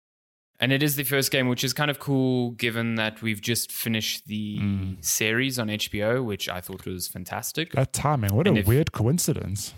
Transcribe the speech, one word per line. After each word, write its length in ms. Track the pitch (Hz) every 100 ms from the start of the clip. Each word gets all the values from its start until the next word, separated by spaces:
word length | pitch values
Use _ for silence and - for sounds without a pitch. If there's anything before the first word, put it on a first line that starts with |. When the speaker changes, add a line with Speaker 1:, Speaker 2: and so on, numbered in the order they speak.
| _ _ _ _ _ _
Speaker 1:
and 120 | 123
it 100 | 135
is 140 | 147 135
the 80 |
first 260 | 127 139 127
game, 160 | 139 127
which 160 | 123
is 100 | 131
kind 160 | 123 147
of 120 | 139
cool, 500 | - 135 131 127 120
given 460 | 113 120 113 117 113
that 260 | 110 107
we've 180 | 113 104
just 300 | 117 117 -
finished 560 | - 117 113 107 - -
the 320 | 107 104 104
Speaker 2:
Mm. 460 | 104 98 95 92
Speaker 1:
series 520 | - - 110 113 135 123
on 140 | 107
H 180 | 107 -
B 100 | 104
O, 180 | 104 127
which 280 | 120 98 -
I 120 | 90
thought 240 | - 95
was 220 | 95 92 -
fantastic. 640 | 92 90 98 - - 160
Speaker 2:
That 180 | - 131
timing, 420 | - 139 147 101
what 140 | 104 190
Speaker 1:
And 80 | -
Speaker 2:
a 40 |
Speaker 1:
if 40 | 98
Speaker 2:
weird 240 | 127 160
coincidence. 840 | - 107 160 - 95 - 98 -